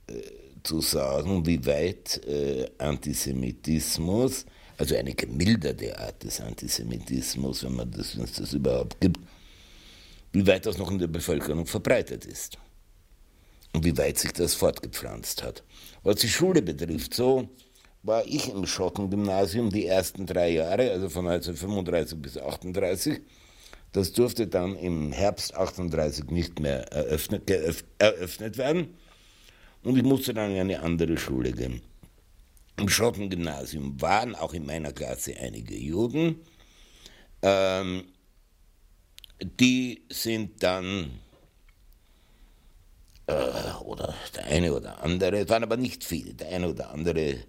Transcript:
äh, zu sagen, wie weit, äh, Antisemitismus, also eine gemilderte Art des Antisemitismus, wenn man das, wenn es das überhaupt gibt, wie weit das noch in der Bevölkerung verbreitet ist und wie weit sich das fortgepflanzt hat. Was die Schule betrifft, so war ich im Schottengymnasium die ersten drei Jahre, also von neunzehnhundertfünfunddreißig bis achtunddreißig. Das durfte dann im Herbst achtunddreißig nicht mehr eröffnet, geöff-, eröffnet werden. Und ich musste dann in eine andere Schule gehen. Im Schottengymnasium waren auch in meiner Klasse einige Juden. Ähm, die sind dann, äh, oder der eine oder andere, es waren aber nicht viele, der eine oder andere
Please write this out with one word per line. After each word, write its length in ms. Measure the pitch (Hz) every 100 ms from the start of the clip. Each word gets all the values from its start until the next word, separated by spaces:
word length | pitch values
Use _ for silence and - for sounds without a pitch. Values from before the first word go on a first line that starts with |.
| -
äh, 140 | 57 - - 67 65
zu 180 | - 80
sagen, 680 | 76 78 67 69 78 98 82
wie 180 | 80 65
weit, 580 | 71 87 - - - -
äh, 420 | 73 71 65 64 -
Antisemitismus, 1700 | 73 67 73 67 69 65 62 62 - 78 - - 82 104 131 - - - - -
also 180 | - -
eine 200 | 67 -
gemilderte 840 | - 62 90 113 76 58 57 -
Art 240 | 55 -
des 180 | 55 55
Antisemitismus, 1200 | 55 58 60 - 57 58 58 65 62 - 67 62
wenn 100 | 64
man 160 | 64 60
das, 260 | 53 52 52
wenn 100 | 58
es 80 |
das 200 | - 50
überhaupt 480 | 69 67 62 58 -
gibt, 180 | 92 82 - - - - - - - - - - -
wie 140 | - 95
weit 220 | 95 110
das 100 | 85
noch 140 | 95
in 80 | 95
der 80 | 85
Bevölkerung 580 | 82 82 76 71 76 80
verbreitet 600 | 104 - 123 90 57 -
ist 340 | - - - - - - - _ - - _ - - -
und 100 | 80
wie 140 | 82 73
weit 220 | 71 73
sich 140 | -
das 200 | - 85
fortgepflanzt 880 | - 82 - 57 - 58 52 - -
hat. 220 | 64 - - - - -
Was 140 | - 107
die 120 | 113
Schule 320 | - 180 175
betrifft, 540 | 85 73 82 78 - -
so 340 | 127 131 127 - - _ - -
war 220 | - 113 104
ich 220 | 147 -
im 180 | 98 90
Schottengymnasium 1040 | - 90 - 98 101 101 95 98 107 117
die 160 | 101 87
ersten 400 | 95 90 - 92
drei 220 | 90 87
Jahre, 420 | 82 82 104 127
also 180 | 92 95
von 160 | 90 90
neunzehnhundertfünfunddreißig 920 | 87 82 82 95 104 87 85 76 80
bis 180 | 69 71
achtunddreißig. 840 | 67 76 - 90 - 190 - - - - - - - - -
Das 220 | 98 95
durfte 340 | - 120 - 107
dann 280 | 92 90 95
im 360 | 90 82 76
Herbst 440 | 76 98 - - 71
achtunddreißig 720 | 92 - 87 80 78 80 -
nicht 340 | 85 82 -
mehr 320 | 73 65 -
eröffnet, 560 | 73 71 76 - 104 -
geöff-, 360 | 95 80 80 - -
eröffnet 600 | 107 92 90 - 110 110
werden. 380 | 131 170 165 - - - - - - - - -
Und 140 | - 131
ich 60 |
musste 300 | 123 135 131
dann 180 | 110 107
in 80 | 95
eine 200 | 95 82
andere 360 | 82 85 80 80
Schule 340 | - 65 62
gehen. 300 | 57 64 60 - - - - _ - - - - -
Im 100 | 101
Schottengymnasium 1120 | 95 117 101 101 90 82 71 62 76 69 69
waren 360 | 80 101 120 87
auch 180 | 80
in 120 | 87 71
meiner 280 | 80 76
Klasse 420 | 65 64 62 - -
einige 380 | 64 55 55 50
Juden. 640 | 65 85 120 135 165 156 - - - - - - - - - -
Ähm, 640 | 98 98 95 95 95 92 92 _ _ _ _ _ _ _ _ - _ - - -
die 640 | 92 - 127 127 127 113 -
sind 520 | - 113 113 104 -
dann, 580 | 90 92 92 98 78 62 - - - _ - _ - - _ _ _ - - - - - - - - - -
äh, 80 | 73 64 62 - -
oder 300 | 50 - - - - -
der 100 | -
eine 280 | 78 87
oder 300 | 67 57 -
andere, 360 | 78 90 92 101
es 100 | 98
waren 140 | 113
aber 140 | 113 117
nicht 260 | 123 -
viele, 320 | - 82 - -
der 140 | 78
eine 200 | 90 90
oder 220 | 71 62
andere 460 | 69 85 80 76 64